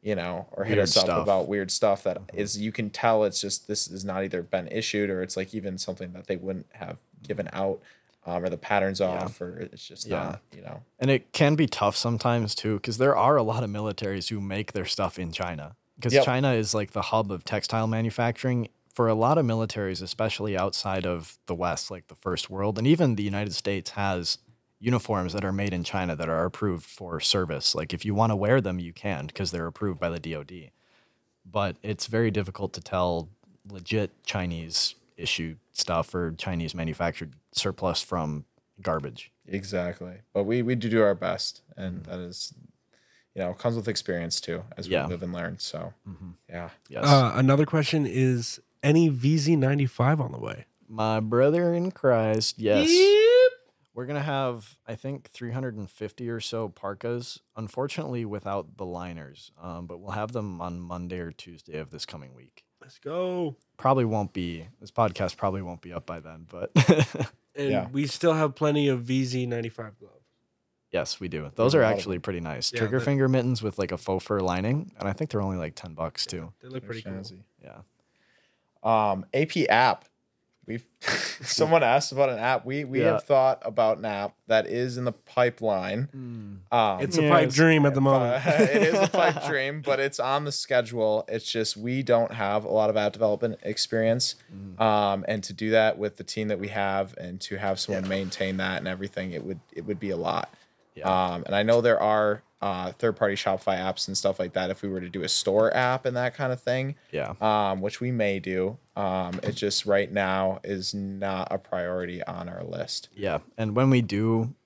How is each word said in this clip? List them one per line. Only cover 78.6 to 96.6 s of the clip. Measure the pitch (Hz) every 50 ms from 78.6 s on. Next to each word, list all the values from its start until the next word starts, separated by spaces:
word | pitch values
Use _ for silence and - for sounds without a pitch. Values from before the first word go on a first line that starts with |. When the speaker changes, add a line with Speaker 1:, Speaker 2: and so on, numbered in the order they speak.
| _ _ _ _ -
Speaker 1:
Um, | 110 113 110 107 104 98 95 92 _ -
A | 131 151
P | 156 - 180 143 -
app. | - 113 127 127 101 - - _ _ _ _ _ _ _ _ _ _ _ _ -
We've | 110 120 - _ _
<laughs> | _ - - - - - - - -
someone | 120 - - - 165 156 165 165 143
asked | 117 120 139 - - 135
about | 131 139 135
an | 123 107
app. | 113 123 131 117 -
We, | 120 135 143 147
we | 131 131 135
Speaker 2:
Yeah. | - 147 -
Speaker 1:
have | 107 -
thought | - 143 135 131 131 131 - -
about | - 110 110 113 110 110 110
an | 101
app | 110 104 101 101 104 - _ _ -
that | 110 110 - -
is | - 117 123 131 120 123
in | 123
the | 123
pipeline. | 110 - _ - - - 123 123 117 - 113 113 101 95 92 95 98 110 127 143 - 135 127 120 120 113 107 101 101 95 92 -
Speaker 2:
Mm. | 117 120
Speaker 1:
Um, | 113 107 98 90
Speaker 3:
It's | 135 139 180 165
a | 156 151
pipe | 165 170 156 151
Speaker 2:
Yes. | 135
Speaker 3:
dream | 139 165 165 160 156 143
at | 143 131
the | 135
moment. | 135 139 135 131 123 120 123 131 131
Speaker 1:
uh, | 185
<laughs> | 156 147
it | 220 - - 220 202
is | 156 170
a | 196 196 -
Speaker 2:
<laughs> |
Speaker 1:
pipe | - 190 170 170 165 160 160
dream, | - 160 139 131 135 143 156
but | 143 139 139 131
it's | 135 139 139 -
on | 123 127 135 143 147
the | 147 139
schedule. | - - - 135 123 120 113 120 120 110 107 107 107 - -
It's | 107 113 - -
just | - 117 110 - -
we | 101 107 120 127 131 135
don't | 120 120 117 117 - -
have | 113 104 98 101 107 107
a | 104
lot | 98 110 107 107
of | 107 107
app | 104 104 -
development | 104 113 107 104 104 120 113 110 - -
experience. | 95 107 - - - - 113 110 113 113 127 123 - - - - _ -
Speaker 2:
Mm. | 98 98 98 92 92
Speaker 1:
Um, | 110 110 107 107 104 101 98 98 95 -
and | 107 107 95
to | - 98
do | - 110 107
that | 110 113 110 110 - -
with | 104 104 - -
the | 90
team | - - - 107 107
that | 107
we | 90